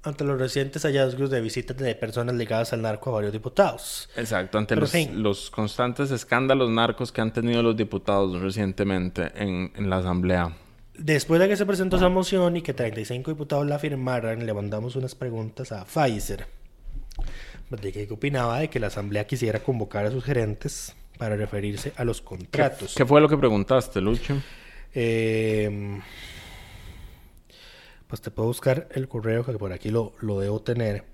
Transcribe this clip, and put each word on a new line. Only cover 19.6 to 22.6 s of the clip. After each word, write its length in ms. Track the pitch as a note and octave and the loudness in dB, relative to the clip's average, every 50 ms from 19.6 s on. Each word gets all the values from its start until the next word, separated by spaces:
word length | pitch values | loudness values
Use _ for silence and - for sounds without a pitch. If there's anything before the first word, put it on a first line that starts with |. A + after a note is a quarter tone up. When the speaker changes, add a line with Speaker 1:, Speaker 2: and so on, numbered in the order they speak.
Speaker 1:
convocar 460 | - - C3 A#2 G#2 - - G#2 G2+ | 0 0 -2 -2 -2 -4 -2 -2 0
a 40 | G#2+ | 0
sus 140 | B2 C3 A#2 | -2 -2 -2
gerentes 720 | - C#3+ B2 A2+ G#2+ G#2 - - D3 - - - - - - - - - - | 0 0 0 2 0 -2 -4 -6 -8 -6 -6 -12 -12 -16 -18 -20 -20 -12 -8
para 180 | A#2+ A2 G#2+ | -4 -2 -2
referirse 560 | G#2 G#2+ G2+ - G#2 G2 G#2 G2+ G2 - C#3+ - | -2 -2 -2 -4 -4 -2 -2 -4 -4 -6 -8 -6
a 80 | - B2 | -4 -2
los 160 | A#2+ A2+ - - | -2 -2 -4 -8
Speaker 2:
¿Qué, 40 | |
Speaker 1:
contratos? 680 | - - F#2 F2+ - - - | -12 -12 -12 -12 -6 0 2